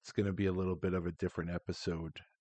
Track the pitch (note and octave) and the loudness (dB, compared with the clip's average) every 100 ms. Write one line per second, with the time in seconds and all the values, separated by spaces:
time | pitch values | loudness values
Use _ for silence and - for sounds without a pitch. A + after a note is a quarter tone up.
0 | - - G2+ F#2 G2 F#2 F#2 F2+ F#2 F#2 | -4 0 2 4 2 4 2 0 0 0
1 | F2 E2 F2+ - E2+ F2 - F2+ - E2 | 0 -2 -4 -2 -4 -4 -4 -4 -2 -2
2 | E2 - - _ | -4 -10 -20 _